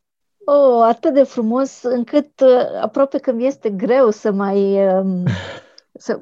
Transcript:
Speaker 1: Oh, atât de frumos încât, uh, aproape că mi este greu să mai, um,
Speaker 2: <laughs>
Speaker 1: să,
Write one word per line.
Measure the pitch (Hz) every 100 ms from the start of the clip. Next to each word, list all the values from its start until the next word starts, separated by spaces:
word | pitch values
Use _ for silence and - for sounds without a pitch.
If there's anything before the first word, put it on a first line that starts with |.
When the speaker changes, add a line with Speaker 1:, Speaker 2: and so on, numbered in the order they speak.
| _ _ _ _ -
Speaker 1:
Oh, | 285 277 240
atât | 226 233 330
de | 277
frumos | 262 - 220 247 269 -
încât, | 247 247 240 - - -
uh, | 262 247 - -
aproape | 220 285 277 277
că | -
mi | 233 254
este | 277 220
greu | 196 190 254 247
să | 208 220
mai, | 196 196 202 196 196 196 190
um, | 190 180 180 92 - -
Speaker 2:
<laughs> | - _ _ - -
Speaker 1:
să, | 220